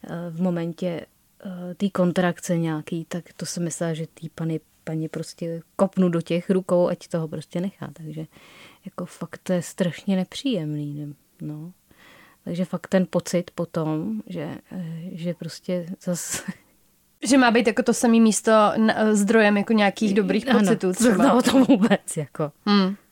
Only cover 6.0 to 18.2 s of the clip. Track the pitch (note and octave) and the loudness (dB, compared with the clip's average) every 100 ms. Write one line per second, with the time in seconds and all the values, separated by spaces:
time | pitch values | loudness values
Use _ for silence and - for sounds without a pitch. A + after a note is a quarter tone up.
6 | F#3 E3+ E3 E3+ - F#3+ F#3 F3+ F3 F3+ | 2 2 -2 -4 0 -2 2 2 2 0
7 | - F3 D#3+ D#3 - F3 F#3+ - C#3+ D3 | -6 -6 -6 -8 -8 -6 -6 -8 -14 -14
8 | D#3+ D3+ D#3 _ - - - _ - - | -14 -12 -14 _ -20 -20 -20 _ -18 -12
9 | F3 - E3+ - - F3+ D#3+ - F3+ - | -12 -12 -14 -14 -4 -4 -4 -4 -4 -4
10 | - F#3+ F3+ - C#4 G#3+ D3+ D3+ D3 D3 | -2 -2 -2 -6 -4 -4 -4 -6 -6 -8
11 | D3 C#3+ _ _ D#3 D3+ D#3+ - _ _ | -12 -14 _ _ -12 -12 -14 -18 _ _
12 | - - - _ - E3+ F#3 F3+ - F#3+ | -20 -20 -20 _ -10 -6 -4 -6 0 0
13 | F3+ F3 - F3 F3 - E3+ - D#3 D#3 | 2 -2 -2 -4 -4 -8 -6 -4 -2 -2
14 | F3+ A3 - F3 D#3 C3+ _ F#3 E3 E3 | -4 -8 -8 -10 -10 -12 _ -12 -10 -10
15 | F3 F3+ E3+ E3+ E3 - - F3+ E3 F#3+ | -12 -8 -8 -8 -10 -12 -6 -6 -6 -10
16 | - F3 - - - - _ _ _ _ | -6 -6 -6 -8 -10 -14 _ _ _ _
17 | _ _ B3+ C4+ B3 A3+ A#3 G#3 A#3+ A3+ | _ _ 2 6 6 4 2 2 0 2
18 | B3 A3+ | 4 6